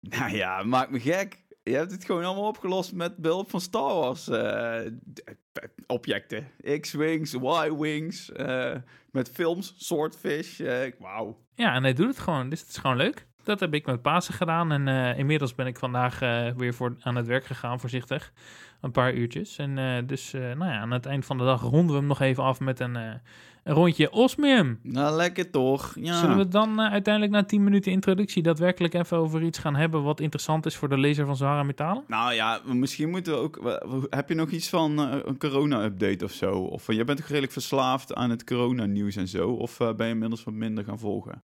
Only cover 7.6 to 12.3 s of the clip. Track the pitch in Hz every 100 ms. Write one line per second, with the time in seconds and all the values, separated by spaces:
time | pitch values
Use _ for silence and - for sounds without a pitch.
7.6 | 156 151 151 151 156 - - - 127 127
8.6 | 127 127 123 - _ 135 123 - 170 170
9.6 | 196 - - 165 156 160 - 151 175 -
10.6 | 147 123 131 - 92 101 107 113 _ -
11.6 | 233 127 135 127 214 269 -